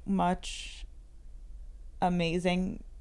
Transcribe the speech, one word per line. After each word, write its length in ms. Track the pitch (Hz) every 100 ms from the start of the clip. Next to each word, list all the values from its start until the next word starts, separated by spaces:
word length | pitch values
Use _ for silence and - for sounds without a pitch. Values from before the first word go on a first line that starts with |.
| -
much 800 | 190 175 185 - - - - - - - - - - - - - - - -
amazing 840 | 180 175 165 175 180 180 185 - - -